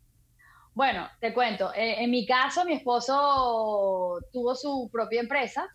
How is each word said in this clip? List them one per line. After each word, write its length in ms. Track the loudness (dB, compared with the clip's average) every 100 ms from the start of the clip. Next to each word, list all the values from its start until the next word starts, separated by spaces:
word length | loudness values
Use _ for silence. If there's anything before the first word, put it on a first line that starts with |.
| _ _ _ _ -20 -20 -8
Bueno, 340 | 0 2 0 -6 -6
te 140 | -2
cuento. 380 | 2 0 0 -2
Eh, 280 | -2 -2 0
en 80 | 0
mi 160 | 0 2
caso, 380 | 2 2 0
mi 100 | 0
esposo 1500 | 0 0 0 2 2 4 4 2 0 0 2 2 0 -2 -4 -8
tuvo 220 | -2 -2
su 340 | -2 -2 -4 -4
propia 280 | -4 -2 -2
empresa 460 | -2 -2 -2 -4 -6